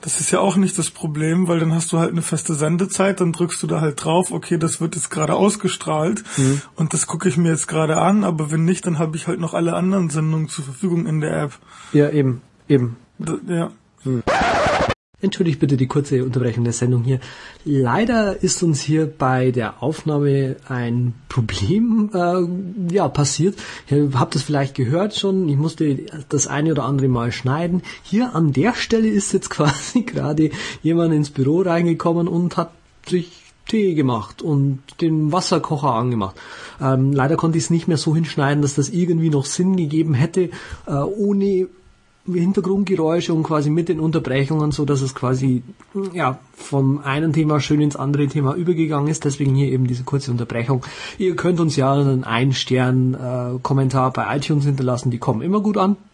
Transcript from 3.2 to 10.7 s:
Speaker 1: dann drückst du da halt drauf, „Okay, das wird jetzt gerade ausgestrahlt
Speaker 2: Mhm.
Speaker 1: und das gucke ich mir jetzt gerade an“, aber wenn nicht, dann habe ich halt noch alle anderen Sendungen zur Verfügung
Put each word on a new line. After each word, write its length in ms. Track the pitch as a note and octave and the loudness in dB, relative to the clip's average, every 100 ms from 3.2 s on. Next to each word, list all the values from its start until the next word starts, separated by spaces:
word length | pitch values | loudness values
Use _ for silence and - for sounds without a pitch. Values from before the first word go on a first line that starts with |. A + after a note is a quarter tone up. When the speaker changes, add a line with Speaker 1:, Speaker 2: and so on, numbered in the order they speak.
Speaker 1:
dann 120 | F3+ | -2
drückst 280 | D#3+ F3+ - | 0 -2 -2
du 20 | D#3+ | -4
da 140 | D#3+ | 0
halt 240 | D#3 C#3+ | 0 -2
drauf, 260 | D#3 E3 F#3 | 0 0 0
„Okay, 260 | E3+ - E3+ | -4 -4 -2
das 240 | D#3+ - | -2 -2
wird 140 | D#3+ | -4
jetzt 160 | E3 - | -4 -6
gerade 240 | - D3+ | -4 0
ausgestrahlt 880 | D3+ G3 - F#3 - - D#3 D#3+ G#3 - - | 2 2 2 -4 -4 -4 -2 0 -2 -6 0
Speaker 2:
Mhm. 260 | C3 C#3+ - - | 0 0 -4 -6
Speaker 1:
und 180 | D#3 | -4
das 140 | E3 - | -2 -4
gucke 200 | E3 F3+ | -2 0
ich 80 | E3+ | 2
mir 120 | E3+ | 2
jetzt 180 | D#3+ - | 0 -2
gerade 300 | D#3 D#3 D#3 | -2 0 2
an“, 260 | E3+ G#3 | 4 4
aber 300 | G3 D#3+ D3+ | 2 -2 -2
wenn 120 | D#3+ | 0
nicht, 220 | E3 F3+ F3+ | 0 0 -2
dann 140 | D#3 | -2
habe 160 | D#3+ D#3 | -2 -4
ich 100 | - | -4
halt 140 | E3 | -4
noch 120 | E3 | -4
alle 220 | E3+ E3+ | -2 0
anderen 360 | F3 F3+ G3 E3 | 0 0 0 0
Sendungen 380 | D3+ D#3 D#3+ D#3 | 0 0 0 -2
zur 160 | - | -6
Verfügung 420 | C#3 | -10